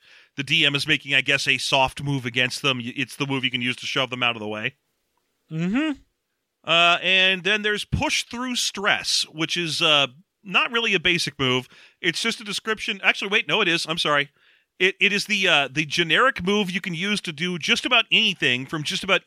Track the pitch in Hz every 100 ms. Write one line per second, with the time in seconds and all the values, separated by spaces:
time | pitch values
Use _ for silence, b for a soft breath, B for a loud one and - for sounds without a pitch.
0 | b b b - 139 165 147 143 143 151
1 | 135 139 131 139 - 131 - 139 131 -
2 | 143 139 123 120 127 - 143 127 117 127
3 | 127 - 139 135 123 123 123 120 - 143
4 | 127 123 120 117 107 107 120 - _ _
5 | _ _ _ _ - 160 175 240 311 277
6 | _ _ _ _ _ _ - 165 170 170
7 | 170 190 190 185 170 214 208 208 - -
8 | 208 - - 233 254 247 - - 196 113
9 | - - - 156 160 175 170 135 160 147
10 | 139 135 _ _ 190 202 311 233 226 190
11 | 175 175 - - 131 127 123 B B B
12 | 170 165 226 - 208 185 - 220 - 196
13 | 190 - 202 214 151 190 185 165 156 165
14 | 160 143 139 b b b b - 180 -
15 | 196 202 - 208 185 151 135 135 156 165
16 | 165 165 254 269 180 208 185 185 190 160
17 | 196 208 - 147 180 175 175 233 294 247
18 | - 185 220 180 143 123 131 160 143 180
19 | 190 180